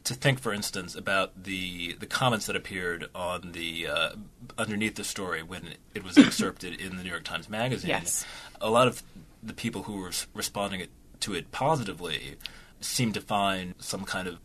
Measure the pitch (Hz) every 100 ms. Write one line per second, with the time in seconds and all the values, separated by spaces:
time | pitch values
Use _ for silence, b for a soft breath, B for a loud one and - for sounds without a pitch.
0 | - 127 143 131 113 104 - 98 87 -
1 | 95 98 92 92 92 92 92 87 87 -
2 | 107 - 131 110 - 98 - 95 90 85
3 | 69 92 90 90 87 85 85 82 80 78
4 | 80 - - - 120 - 110 104 110 104
5 | 95 - 92 80 82 90 85 - - 107
6 | 92 285 - - 95 - 90 82 95 92
7 | 90 82 - 82 80 107 123 113 175 120
8 | 85 - B B B - 107 117 127 117
9 | - - - - 110 98 117 101 101 101
10 | 90 - - 104 - 107 101 95 85 -
11 | - - - 90 78 - 135 151 101 -
12 | 85 71 67 78 B B B - - -
13 | 117 101 - 104 98 95 90 - - 98
14 | 98 98 92 85